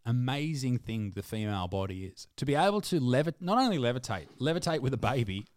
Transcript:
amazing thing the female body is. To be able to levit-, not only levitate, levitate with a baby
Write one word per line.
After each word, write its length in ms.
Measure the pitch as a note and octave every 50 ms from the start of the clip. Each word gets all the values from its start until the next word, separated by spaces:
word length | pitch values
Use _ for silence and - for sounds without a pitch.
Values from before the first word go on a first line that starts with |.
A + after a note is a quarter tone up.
| -
amazing 720 | A#2 A#2+ B2 B2 B2+ C3+ C#3+ D3+ D#3+ D#3 C3+ C3 B2 B2 -
thing 340 | - - A2+ A2 G#2+ G2 F2+
the 80 | G2
female 460 | - - A2+ G#2+ G#2+ G#2 G#2 F#2+ F2+ F2
body 360 | G2 F#2+ F#2+ F#2+ F#2 F#2 F#2+
is. 220 | F#2 - - - - -
To 100 | - D3
be 80 | C#3+ C#3
able 260 | D3 F3+ G3+ G#3 G#3
to 180 | - - F#3 D#3
levit-, 400 | B2+ B2 B2 C3+ D3+ E3 D#3 -
not 160 | F3+ F3 G#3+ B3
only 200 | C4 B3 F#3+ D3
levitate, 480 | A#2+ A#2+ B2 C3 - - G#2 F2+ D2+ - - -
levitate 400 | B2 D3+ E3 F3 - E3+ D#3+ D3+
with 140 | C3 C3 C3+
a 40 | A#2
baby 480 | A#2+ G#2+ - B2+ A#2 G2 F#2+ G2+ G#2+ - _